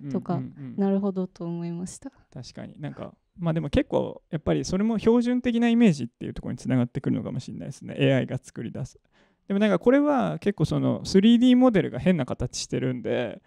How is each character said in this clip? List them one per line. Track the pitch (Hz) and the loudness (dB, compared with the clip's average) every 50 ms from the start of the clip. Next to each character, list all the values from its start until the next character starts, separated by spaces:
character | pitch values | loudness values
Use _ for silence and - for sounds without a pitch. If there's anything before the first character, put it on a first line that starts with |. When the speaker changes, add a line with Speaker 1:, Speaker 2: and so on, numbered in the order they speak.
| - 143 | -6 -6
Speaker 1:
と | 135 - | -6 -6
か、 | - - - | -4 -4 -4
Speaker 2:
う | 135 | -4
ん | |
う | 131 | -4
ん | 123 - - | -8 -12 -14
う | |
ん | 139 127 117 | -14 -12 -4
う | 117 | -2
ん。 | |
Speaker 1:
な | 196 196 | 0 0
る | 196 196 | 0 0
ほ | 196 202 185 | 0 -2 -2
ど | 190 185 180 | -4 -6 -6
と | - - 175 | -8 -12 -10
思 | 170 170 170 170 | -8 -8 -6 -6
い | 170 | -8
ま | 170 170 180 185 | -8 -8 -10 -10
し | - - | -12 -16
た。 | - 269 - _ _ _ _ | -18 -20 -20 _ _ _ _
Speaker 2:
確 | - 123 - - | -18 -18 -16 -14
か | - 110 | -16 -16
に。 | - - - | -16 -14 -12
な | 151 143 | -12 -12
ん | - | -10
か、 | - 113 - - _ _ _ _ - | -12 -14 -14 -16 _ _ _ _ -6
ま | 175 170 | -4 -2
あ、 | 160 | -2
で | 170 | -2
も | - 139 | -4 0
結 | - - 302 - | 0 -2 -2 0
構 | - - 131 110 - - _ _ | -2 -2 -2 -2 -8 -14 _ _
や | - 151 | -8 -6
っ | |
ぱ | - - 165 | -2 0 0
り | 147 135 | 0 0
そ | - - 185 | -2 -2 0
れ | 208 | 0
も | 226 233 208 | 0 0 2
標 | - 226 233 247 | 2 4 4 4
準 | 233 240 247 247 | 4 2 0 0
的 | 240 254 233 233 | 0 0 0 2
な | 240 233 | 2 2
イ | 233 233 | 4 6
メ | 240 214 | 6 6
ー | 160 | 4
ジ | 139 123 | 2 -2
っ | 117 | -8
て | - _ - | -8 _ -10
い | - | -10
う | - | -10
と | - | -10
こ | - - | -8 -10
ろ | |
に | - 131 | -10 -8
つ | - 127 | -2 0
な | 127 | 2
が | 127 120 | 2 2
っ | 123 | 0
て | - - | -2 -6
く | - - | -2 -2
る | - | -2
の | - - | -2 -4
か | - | -6
も | - - | -8 -8
し | - - | -8 -10
れ | - - | -12 -12
な | - | -12
い | 147 | -12
で | |
す | 143 - - | -14 -14 -14
ね。 | 113 120 - | -12 -4 0
エ | 143 135 | 2 2
ー | 135 127 | 4 2
ア | |
イ | 131 | 0
が | - 123 127 | -2 -6 -10
作 | - - _ - | -10 -12 _ -12
り | 120 113 | -12 -10
出 | - - 131 | -10 -10 -12
す。 | - - _ _ _ _ _ _ _ _ _ _ _ | -12 -12 _ _ _ _ _ _ _ _ _ _ _
で | 196 | 0
も | 196 | 0
な | 214 214 | 2 2
ん | |
か | 196 - | 2 2
こ | - 233 | 4 4
れ | 254 285 | 4 6
は | 285 294 285 254 214 175 151 160 | 4 4 2 0 0 -2 -4 -2
結 | - 208 202 - | -2 -4 0 0
構 | 151 | 0
そ | - - 143 | 0 0 0
の | 135 127 123 - - | 0 0 0 -2 -4
ス | 117 - 190 | 2 2 6
リ | 196 226 240 233 | 6 6 6 6
ー | |
デ | 240 254 | 6 6
ィ | 247 | 6
ー | 247 | 6
モ | 254 254 | 6 6
デ | 220 190 139 | 4 4 0
ル | 127 | 0
が | - 120 | -4 -2
変 | 131 185 185 160 | 2 2 2 2
な | 127 | 0
形 | - - - 127 127 - - | -4 -4 -6 -6 -8 -6 -10
し | - - | -8 -6
て | - 127 | -4 -2
る | 127 131 127 | -2 -2 -4
ん | 123 | -4
で、 | - 113 117 120 123 107 - - _ | -4 -2 -2 -2 -2 -4 -6 -12 _